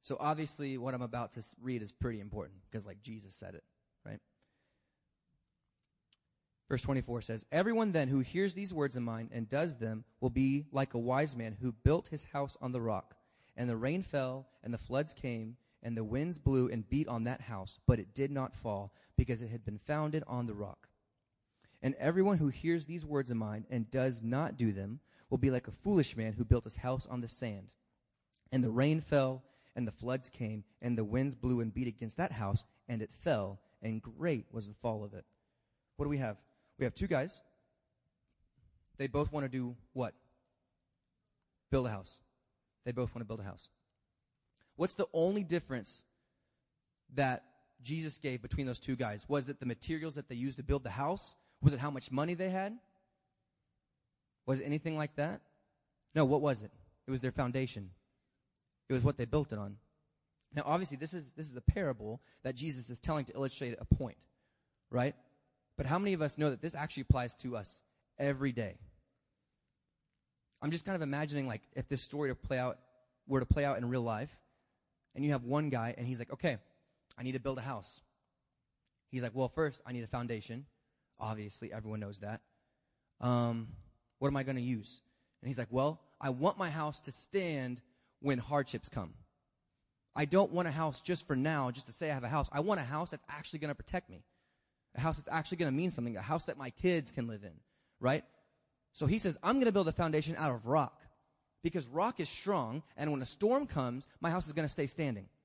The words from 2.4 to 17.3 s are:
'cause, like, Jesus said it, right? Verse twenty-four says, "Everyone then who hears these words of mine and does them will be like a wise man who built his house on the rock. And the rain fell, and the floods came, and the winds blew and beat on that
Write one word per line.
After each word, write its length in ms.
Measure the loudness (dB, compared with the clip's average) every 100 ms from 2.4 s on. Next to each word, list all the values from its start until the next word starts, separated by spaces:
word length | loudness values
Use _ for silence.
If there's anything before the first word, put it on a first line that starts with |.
| -8 -12 -10
'cause, 140 | -10
like, 160 | -8 -14
Jesus 320 | -12 -12 -12
said 200 | -14 -12
it, 100 | -14 _ _ _ _
right? 160 | -12 -12 _ _ _ _ _ _ _ _ _ _ _ _ _ _ _ _ _ _ _ _ _ _ _ _ _
Verse 140 | -2
twenty-four 400 | 2 0 0 -4
says, 240 | -2 -6 0
"Everyone 420 | 2 4 4 4
then 160 | 4 4
who 120 | 2
hears 340 | 2 2 2
these 180 | 0 -6
words 240 | 0 0 0
of 60 |
mine 260 | -2 -2 -4
and 160 | -6 -2
does 280 | 0 0 0
them 280 | -4 -4 -8 _
will 100 | 0
be 360 | 4 4 4 0
like 240 | 0 0
a 40 | 0
wise 360 | 2 2 2
man 200 | 0 -6
who 180 | -4 -4
built 360 | 2 4 4 2
his 180 | -10 -6
house 300 | -4 -4 -4
on 120 | -4
the 80 | -2
rock. 360 | 0 -2 -4 -20 _ _ _ -6
And 120 | -2
the 80 | 0
rain 260 | 0 0
fell, 460 | -2 -2 -2 -4 -10 _
and 100 | -6
the 60 | -6
floods 340 | 0 0 0
came, 440 | -4 -4 -4 -6 -12 _ _
and 140 | -4 -2
the 80 |
winds 340 | 0 0 0 4
blew 300 | 6 6 6
and 200 | 2 0
beat 200 | 2 2
on 160 | 0
that 160 | -2